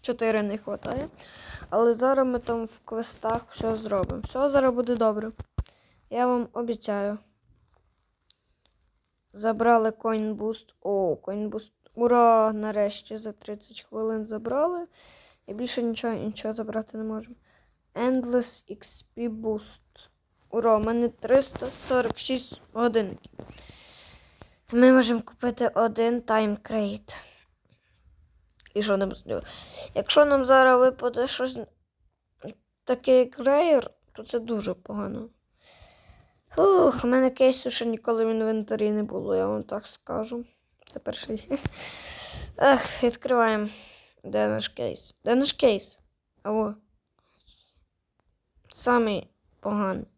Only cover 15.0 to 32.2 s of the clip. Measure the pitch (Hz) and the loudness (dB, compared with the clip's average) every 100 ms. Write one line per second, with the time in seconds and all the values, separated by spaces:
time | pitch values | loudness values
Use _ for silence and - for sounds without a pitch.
15 | - - _ _ - 208 247 - 233 226 | -20 -20 _ _ -14 -8 -6 -2 -2 -2
16 | 233 220 208 214 220 226 220 220 220 220 | -4 -4 -6 -8 -8 -6 -6 -6 -8 -8
17 | 220 220 233 240 _ _ _ _ _ - | -8 -8 -10 -20 _ _ _ _ _ -2
18 | 247 262 240 247 240 - _ 214 - - | 0 0 0 -2 -2 -10 _ -16 -16 -18
19 | - - 240 220 220 214 - - _ _ | -20 -8 -8 -6 -4 -4 -8 -20 _ _
20 | _ _ _ _ _ 226 233 220 214 233 | _ _ _ _ _ 0 4 4 2 0
21 | 233 - 220 262 269 - 254 - - 254 | 0 -2 4 4 4 -8 -10 -12 -2 0
22 | 233 - - 262 - - _ 220 240 220 | 0 -4 -2 -4 -4 -18 _ 0 2 2
23 | 196 - - - - - - - - - | -2 -8 -18 -20 -20 -20 -20 -20 -20 -20
24 | - - _ _ - _ _ 233 254 262 | -20 -20 _ _ -20 _ _ 6 8 8
25 | 233 233 - - 247 240 240 - 226 220 | 6 0 -4 -6 -6 0 0 2 0 2
26 | 233 240 233 220 214 208 - 220 208 208 | 0 0 0 0 0 -4 -4 -4 -4 -6
27 | - - - _ _ _ _ _ _ _ | -12 -18 -18 _ _ _ _ _ _ _
28 | _ _ _ _ _ _ - 208 214 196 | _ _ _ _ _ _ -8 -4 0 0
29 | 196 - - 98 - - - - - - | 0 -6 -8 -8 -8 -18 -18 -16 -8 -6
30 | 196 294 294 277 254 262 262 247 254 262 | 2 6 6 4 6 8 8 8 6 2
31 | 247 233 262 - 262 254 - _ _ _ | -4 -2 -4 -2 -4 -6 -14 _ _ _
32 | _ _ | _ _